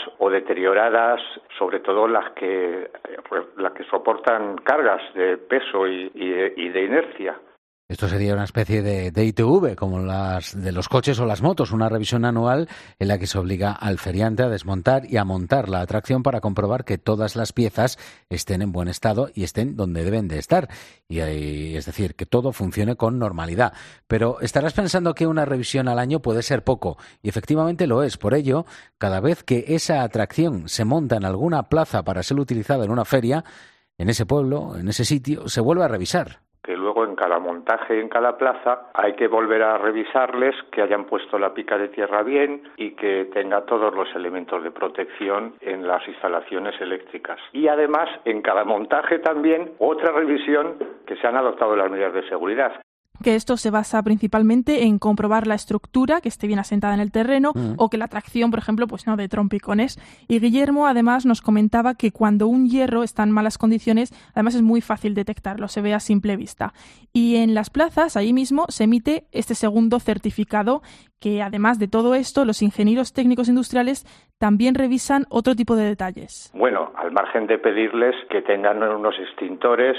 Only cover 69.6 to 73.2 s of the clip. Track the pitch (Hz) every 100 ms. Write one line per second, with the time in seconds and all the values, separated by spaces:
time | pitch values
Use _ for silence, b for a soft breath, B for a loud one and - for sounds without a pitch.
69.6 | 220 208 226 240 - 214 214 196 208 208
70.6 | 208 277 B B B _ 214 208 202 202
71.6 | 208 240 202 220 240 254 254 - 247 214
72.6 | 208 - 208 233 262 -